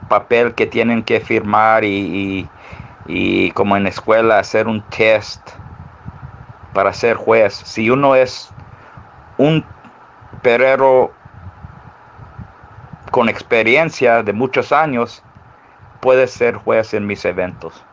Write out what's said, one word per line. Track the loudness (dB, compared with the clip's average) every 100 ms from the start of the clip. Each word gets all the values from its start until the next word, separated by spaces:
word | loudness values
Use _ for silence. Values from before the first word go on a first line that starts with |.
| 0
papel | -2 2 2 2
que | 0 -2
tienen | 0 0 -2
que | -2 -2
firmar | 0 -4 0 2 4 2
y, | 0
y, | -2 -4 -4 -4 -6 -10 -16 -20 -20 -20 -18 -8
y | -4 -2 0 0
como | 0 0 0
en | -2
escuela | -4 0 2 4 2
hacer | 2 -2 -2
un | -4 -6
test | 0 2 2 -2 -16 -20 -20 -20 -20 -20 -20 -20 -18 -20 -20 -20 -20 -6
para | 0 0
ser | 0 -2 0
juez. | 2 4 2
Si | -2 -12 -4 0
uno | 2 4
es | 4 2 -4 -18 -20 -20 -20 -20 -20 -20 -20 -10 -2
un | 0 0 -4 -14 -20 -20 -20 -20 -20 -4
perrero | 0 2 2 2 4 4 2 -4 -20 -20 -20 -20 -20 -20 -20 -20 -20 -20 -20 -20 -20 -20 -20 -20 -20 -20 -4
con | -2 0
experiencia | -2 -2 0 2 2 0 0 2 2
de | 0
muchos | -4 -4 -4 0
años, | 0 0 -2 -6 -10 -20 -20 -20 -20 _ _ -20 -4
puede | 2 2 2
ser | 0 -2
juez | -2 -2 0 0
en | -4 -6
mis | -6
eventos. | -4 -4 -6 -8 -16 -16 -20